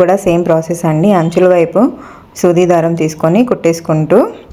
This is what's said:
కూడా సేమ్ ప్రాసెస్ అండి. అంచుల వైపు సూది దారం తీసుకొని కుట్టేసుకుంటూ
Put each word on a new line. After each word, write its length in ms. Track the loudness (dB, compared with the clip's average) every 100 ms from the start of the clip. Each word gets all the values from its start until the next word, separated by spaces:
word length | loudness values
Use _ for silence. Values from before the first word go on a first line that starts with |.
కూడా 140 | 0 2 0
సేమ్ 180 | -2 0
ప్రాసెస్ 340 | -2 -2 -4 -2
అండి. 180 | 0 2 2
అంచుల 260 | 0 2 2 2
వైపు 260 | 2 0 -2 -2 -18 -20 -20 -2
సూది 240 | 0 2 2
దారం 220 | 2 0 -2
తీసుకొని 380 | -4 -2 0 0 0
కుట్టేసుకుంటూ 720 | 0 -2 -2 -2 -2 2 2 0 -6 -20